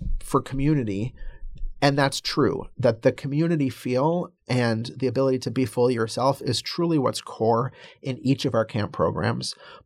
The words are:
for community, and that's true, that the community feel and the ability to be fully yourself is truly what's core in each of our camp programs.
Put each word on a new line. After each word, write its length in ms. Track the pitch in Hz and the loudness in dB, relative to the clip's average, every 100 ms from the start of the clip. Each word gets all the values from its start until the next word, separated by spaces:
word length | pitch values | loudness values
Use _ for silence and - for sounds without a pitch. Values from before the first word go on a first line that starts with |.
| - - | -2 -2
for 200 | - 139 | 0 -2
community, 720 | - 135 143 151 110 98 123 - - - - - - - | 0 0 2 2 0 -2 -4 -6 -12 -10 -12 -6 -8 2
and 160 | 143 139 | 2 4
that's 220 | 139 - | 2 0
true, 460 | - - 117 92 104 - | -4 2 2 0 -8 0
that 260 | 123 110 | 2 4
the 80 | 131 | 2
community 580 | 127 143 147 165 170 135 | 2 -2 0 2 2 0
feel 640 | - 127 123 151 175 175 _ - | -2 -2 0 2 0 -4 _ -2
and 440 | 123 117 113 120 - | 2 2 0 -4 -2
the 100 | 131 | -2
ability 320 | 120 135 131 | 2 2 2
to 120 | 120 | -2
be 140 | 110 127 | -2 0
fully 280 | - 123 | 2 2
yourself 480 | 117 110 - 131 131 | 2 -2 0 0 0
is 200 | - 113 | -2 -4
truly 360 | - - 170 160 | -4 -2 0 2
what's 240 | 120 - | 0 -2
core 500 | - - 113 117 131 - - - | -8 0 2 2 0 -6 -20 -14
in 160 | - 127 | -8 -4
each 260 | 127 135 135 | 0 0 0
of 80 | |
our 120 | 117 110 | 0 0
camp 260 | 110 101 | -2 -2
programs. 640 | - 82 82 104 120 - - - - | 0 0 0 -2 -2 -6 -12 -16 -14